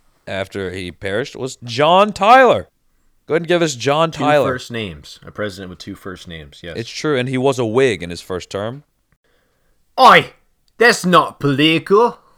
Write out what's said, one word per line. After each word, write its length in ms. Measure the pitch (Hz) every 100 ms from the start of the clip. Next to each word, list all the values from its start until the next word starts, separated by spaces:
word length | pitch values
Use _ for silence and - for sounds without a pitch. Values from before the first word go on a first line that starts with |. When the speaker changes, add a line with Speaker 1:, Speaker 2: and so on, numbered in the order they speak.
| _ _ -
Speaker 1:
after 440 | 98 95 101 92
he 200 | 92 90
perished, 440 | 82 95 104 143 -
was 200 | 127 -
John 480 | 120 117 151 185 202
Tyler. 540 | - 202 262 247 113 - _ _ _ _ _ -
Go 80 | 156
ahead 80 |
and 40 | 165
give 140 | 175
us 140 | 165 123
John 340 | 120 147 165
Speaker 2:
Two 100 | 151
Speaker 1:
Tyler. 300 | 147 147 131
Speaker 2:
first 200 | 127 -
names. 480 | 117 101 76 - -
A 80 | -
president 380 | - 104 92 92
with 80 | 87
two 140 | - 92
first 320 | 98 90 90
names, 340 | 82 73 -
yes. 120 | 87 80
Speaker 1:
It's 120 | 117
true, 260 | - 156 135
and 120 | 127
he 80 | 131
was 220 | 135 127
a 60 | 113
Whig 360 | 117 135 92
in 80 | 85
his 120 | 87
first 280 | - 90 -
term. 340 | 98 107 139 _ _ _ _ _ _ _ _ _ _ _ -
Speaker 2:
Oi! 340 | 247 180 - _ _ _ _ -
That's 260 | 233 208 180
not 340 | 170 131 -
political. 800 | 139 135 156 160 147 202 240 - _